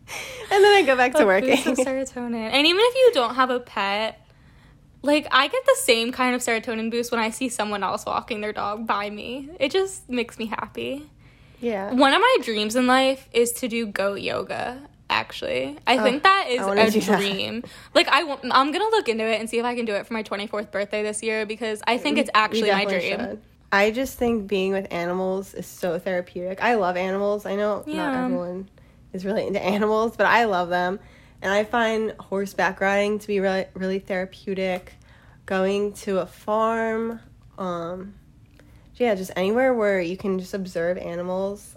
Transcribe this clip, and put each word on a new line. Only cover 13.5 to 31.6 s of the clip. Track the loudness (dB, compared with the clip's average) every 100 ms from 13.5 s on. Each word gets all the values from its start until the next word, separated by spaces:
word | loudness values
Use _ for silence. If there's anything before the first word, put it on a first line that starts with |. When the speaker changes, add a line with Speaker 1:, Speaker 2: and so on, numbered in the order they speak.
Speaker 2:
to | 0 -4
do | -4 -4
goat | -2 -2 -2
yoga, | -4 -4 -4 -6 -6 -8 -18 -20 -2
actually. | -2 -2 -8 -4 -2 -4 -6 0
I | 4
Speaker 1:
Oh, |
Speaker 2:
think | 4 4
that | 4 4 2
is | -2
Speaker 1:
I | 0
wanna | 4
Speaker 2:
a | 4
Speaker 1:
do | 4
that. | 2 2
Speaker 2:
dream. | 2 -2 -6 -8 -12 -18 0
Like, | 2 4
I | 2
w-, | 2 -6 2
I'm | 2 4
gonna | 0 2
look | 2 0
into | -2
it | 0 -2
and | -2
see | -2
if |
I | -2
can | -4 -2
do |
it | -4 -4
for |
my | -8
twenty-fourth | -6 -8 -6 -8 -6
birthday | -6 -4 -4
this | -4 -4
year | -4 -4 -4
because | -6 -6 -4 -2
I | 0
think | 2 0
Speaker 1:
We, |
Speaker 2:
it's | 2
actually | 2 2 2
Speaker 1:
we | 2
Speaker 2:
my | 2
Speaker 1:
definitely | 2 0 -2 -4
Speaker 2:
dream. | -6
Speaker 1:
should. | -10 _ _ 0
I | 4 4
just | 2 -4 -2
think | 0 0 -2
being | -2 0
with | -2 -4
animals | -4 -2 -2 -2 -4 -6
is | -12 -14
so | -6 -4 -4
therapeutic. | -2 -4 -4 -8 -8 -2
I | 0
love | 2 2 0
animals. | -2 -2 0 -2 -4
I | -2
know | -2 -2
not | -6
Speaker 2:
Yeah. | -4 -2 -2
Speaker 1:
everyone | -2 -4 -4 -10 -12 -20 -20 -20 -14
is | -8
really | -4 -2 -2
into | -2
animals, | 0 0 2 2 0 2
but | 4
I | 4
love | 4 0 0
them. | 0 0 -4 -10 -20 -20 -8
And | -2
I | 0